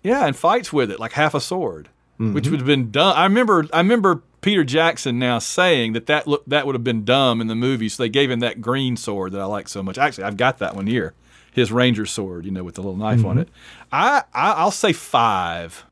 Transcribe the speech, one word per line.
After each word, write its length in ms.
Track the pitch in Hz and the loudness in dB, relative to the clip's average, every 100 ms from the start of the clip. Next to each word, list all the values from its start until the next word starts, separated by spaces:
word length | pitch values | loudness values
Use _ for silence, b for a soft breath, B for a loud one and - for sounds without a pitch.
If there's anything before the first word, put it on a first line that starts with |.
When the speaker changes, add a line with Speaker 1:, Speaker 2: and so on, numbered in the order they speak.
Speaker 1:
Yeah, 220 | 185 269 165 | 0 2 0
and 100 | 127 | 0
fights 380 | 170 202 175 | 0 0 0
with 180 | 147 117 | 0 0
it, 80 | 98 | -2
like, 140 | 113 | -6
half 200 | - 151 | 0 0
a 60 | 143 | 0
sword, 480 | - 185 139 80 76 _ _ - | -4 -4 -4 -8 -16 _ _ -6
Speaker 2:
Mm-hmm. 140 | 110 143 | -2 0
Speaker 1:
which 140 | 131 | 0
would 100 | 156 | 0
have 80 | 131 | 2
been 240 | 139 117 | 2 2
dumb. 220 | 123 185 151 | 2 4 4
I 60 | |
remember, 420 | 185 214 233 185 151 | 4 4 4 2 2
I 40 | 160 | 2
remember 420 | 185 240 196 160 _ _ | 4 4 4 0 _ _
Peter 220 | 202 202 | 0 2
Jackson 540 | 139 151 165 131 135 120 | 2 2 2 0 -4 0
now 220 | 123 120 | 0 0
saying 540 | - - 180 147 113 | -2 0 2 2 0
that 120 | 113 117 | -2 0
that 220 | 151 151 | 0 0
look, 160 | 147 - | -4 0
that 220 | 147 139 | -2 0
would 80 | 127 | -2
have 80 | |
been 200 | 120 113 | -2 -2
dumb 380 | 104 131 131 117 | 2 4 4 2
in 60 | 110 | -2
the 80 | 113 | -2
movie, 340 | 123 131 110 | 0 0 -4
so 140 | - | -2
they 60 | 120 | 0
gave 200 | 131 139 | 2 2
him 120 | 120 | 0
that 200 | 120 117 | -2 -4
green 340 | 113 135 127 117 | -4 -2 -2 -4
sword 360 | - 101 92 | -4 -6 -6
that 100 | 98 | -6
I 40 | 95 | -6
like 220 | 104 - | -6 -8
so 140 | 101 | -8
much. 160 | 95 92 | -8 0
Actually, 280 | 143 117 98 | 0 0 -8
I've 120 | 101 | 0
got 220 | 123 - | 0 0
that 160 | 95 98 | -6 -4
one 100 | 98 | -2
here, 300 | 120 80 _ b b b | -2 -4 _ b b b
his 200 | - 113 | -2 0
ranger 340 | 117 123 107 104 | 2 2 2 -4
sword, 400 | - 95 87 90 | -6 -8 -10 -8
you 60 | |
know, 120 | 92 | -8
with 120 | 90 90 | -8 -8
the 60 | |
little 140 | 98 92 | -8 -4
knife 280 | 107 120 101 | 0 2 2
on 120 | 117 | 0
Speaker 2:
Mm-hmm. 20 | |
Speaker 1:
it. 100 | 175 B B B B | -2 B B B B
I, 300 | 139 220 285 - 123 | 0 2 2 -2 -2
I, 160 | 175 | 0
I'll 180 | 160 185 | 2 0
say 240 | - 208 | 2 0
five. 920 | 156 - 127 117 98 85 85 85 - - | -2 0 2 2 2 -2 -6 -10 -16 -20